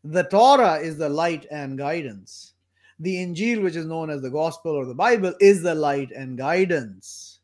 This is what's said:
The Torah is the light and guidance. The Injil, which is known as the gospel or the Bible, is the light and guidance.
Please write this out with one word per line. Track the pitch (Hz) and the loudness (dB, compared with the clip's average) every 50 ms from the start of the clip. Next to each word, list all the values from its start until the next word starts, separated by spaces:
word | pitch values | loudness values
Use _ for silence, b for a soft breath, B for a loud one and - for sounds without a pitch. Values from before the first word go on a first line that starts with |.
The | - 151 156 180 170 | -12 -2 -2 -2 0
Torah | - 190 202 233 269 285 262 240 185 160 151 | 2 4 6 8 8 8 6 6 4 2 0
is | 151 165 156 147 | -4 -6 -6 -4
the | 160 147 | -4 -2
light | 143 156 165 170 170 151 - - | 0 0 -2 -2 -2 -4 -10 -12
and | 151 147 143 135 135 131 | -12 -10 -8 -8 -8 -6
guidance. | 139 143 165 170 151 127 104 98 - - - - - - _ _ _ _ b b b b b b | -6 -4 -4 -6 -6 -10 -12 -14 -18 -20 -20 -20 -20 -20 _ _ _ _ b b b b b b
The | 160 185 190 | -6 -6 -4
Injil, | 180 180 180 170 156 214 233 233 214 | -4 -6 -8 -6 -4 -2 -2 0 0
which | 196 185 160 | -2 -2 -4
is | 165 160 | -6 -8
known | 160 165 165 160 156 | -6 -8 -8 -6 -6
as | 151 143 | -8 -8
the | 131 127 | -8 -6
gospel | 127 151 160 165 156 - _ 165 | -4 -2 -2 -4 -4 -6 _ -4
or | 151 143 131 | -4 -4 -4
the | 123 127 | -6 -4
Bible, | 156 196 240 247 220 190 185 170 - | 0 2 2 2 2 0 -4 2 6
is | 196 196 202 180 | 8 8 8 6
the | 165 175 160 | 2 -2 -2
light | 156 151 143 143 139 139 127 | 0 0 0 0 -2 -4 -8
and | - 127 135 131 127 | -12 -14 -12 -12 -10
guidance. | 120 131 147 170 185 190 180 175 147 120 107 95 92 - - - - - - - _ | -6 -4 -2 0 0 0 0 0 -4 -4 -8 -16 -18 -20 -20 -20 -20 -20 -20 -20 _